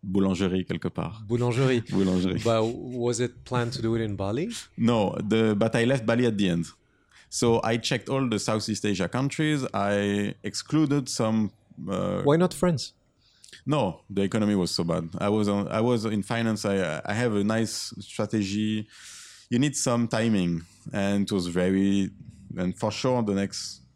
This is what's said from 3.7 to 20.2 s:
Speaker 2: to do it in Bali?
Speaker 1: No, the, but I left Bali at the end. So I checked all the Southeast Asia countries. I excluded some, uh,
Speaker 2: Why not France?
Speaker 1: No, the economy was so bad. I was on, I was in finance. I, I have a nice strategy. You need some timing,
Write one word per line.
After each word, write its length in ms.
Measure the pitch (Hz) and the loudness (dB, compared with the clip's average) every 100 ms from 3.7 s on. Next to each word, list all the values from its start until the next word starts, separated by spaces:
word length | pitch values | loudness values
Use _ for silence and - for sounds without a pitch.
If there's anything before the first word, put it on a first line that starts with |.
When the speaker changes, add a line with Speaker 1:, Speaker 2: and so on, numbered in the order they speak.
Speaker 2:
to 80 | 131 | -2
do 140 | 113 113 | -2 0
it 60 | |
in 140 | 110 98 | -2 -2
Bali? 320 | 98 113 196 233 - - | -2 -2 -4 -8 -14 0
Speaker 1:
No, 380 | 113 117 95 - | 2 4 2 0
the, 320 | 104 110 113 107 | 0 4 4 4
but 160 | 113 120 | 2 2
I 100 | 117 | 2
left 200 | 135 110 | 2 2
Bali 200 | 117 123 | 2 2
at 120 | 104 | 2
the 120 | 98 | 2
end. 160 | 85 82 - _ _ _ - - | 2 -2 -10 _ _ _ -20 -10
So 300 | - 120 117 | 0 4 4
I 140 | 110 117 | 2 -2
checked 320 | - 123 - | 0 -4 -2
all 180 | 135 131 | -2 0
the 120 | 104 | 0
Southeast 440 | - 110 104 104 107 | 0 -2 -2 -2 -2
Asia 220 | 95 90 | 0 -2
countries. 560 | 123 139 - 156 151 131 | 0 -2 0 0 0 -2
I 600 | 101 101 101 101 101 101 - | -2 0 2 2 0 -2 -6
excluded 680 | 107 - - 151 151 143 123 | -8 -8 -2 0 2 0 -2
some, 420 | - 113 110 104 - _ - 92 | -2 0 2 0 -4 _ -14 -6
uh, 360 | 92 92 92 | -4 -2 0
Speaker 2:
Why 140 | 98 151 | 2 4
not 160 | 180 - | 2 2
France? 380 | 180 151 - _ _ _ _ _ - - - | 0 0 -6 _ _ _ _ _ -20 -14 -2
Speaker 1:
No, 340 | 147 104 80 _ | 0 0 -2 _
the 140 | 98 | -2
economy 320 | 98 113 104 104 | 0 2 2 2
was 160 | 87 | 2
so 120 | - | 0
bad. 260 | 85 85 82 87 | 0 -2 -4 -2
I 100 | 101 | 0
was 180 | 107 104 | 2 2
on, 200 | 101 101 | 2 0
I 120 | 110 | 0
was 240 | 117 120 110 | 2 2 0
in 180 | 107 | -2
finance. 420 | 98 117 113 107 104 | -2 -2 0 0 0
I, 360 | 98 87 78 - | 0 0 -2 -4
I 80 | |
have 220 | 104 123 104 | -2 0 2
a 80 | |
nice 500 | 101 113 110 - - 101 | 0 0 -2 -4 -10 -12
strategy. 880 | 101 - 107 110 98 104 107 107 107 - - - - - - | -16 -6 -2 0 -2 -2 -2 -4 -8 -16 -20 -20 -20 -20 -4
You 80 | 123 | 0
need 160 | 147 143 | 0 0
some 320 | - 120 117 | 0 2 2
timing, 560 | 113 | 2